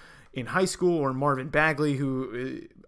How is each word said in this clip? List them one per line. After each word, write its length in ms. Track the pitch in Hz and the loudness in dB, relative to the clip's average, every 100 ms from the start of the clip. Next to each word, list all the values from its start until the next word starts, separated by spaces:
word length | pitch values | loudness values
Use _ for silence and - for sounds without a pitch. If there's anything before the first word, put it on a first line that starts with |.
| - - - | -20 -20 -12
in 160 | 135 110 | -10 -2
high 180 | 185 190 | 0 0
school, 320 | - 180 175 | 2 2 2
or 160 | 135 | 0
Marvin 360 | 131 143 131 127 | 0 0 0 0
Bagley, 460 | 147 160 143 151 135 | 2 2 2 0 0
who, 720 | 139 131 127 117 131 - - - | 0 -2 -4 -6 -6 -8 -12 -20